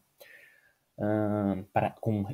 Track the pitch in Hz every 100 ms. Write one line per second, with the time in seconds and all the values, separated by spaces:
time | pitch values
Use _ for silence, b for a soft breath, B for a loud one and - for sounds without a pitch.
0 | _ _ B B B B B B B -
1 | 104 107 107 104 101 92 98 107 104 -
2 | 110 104 101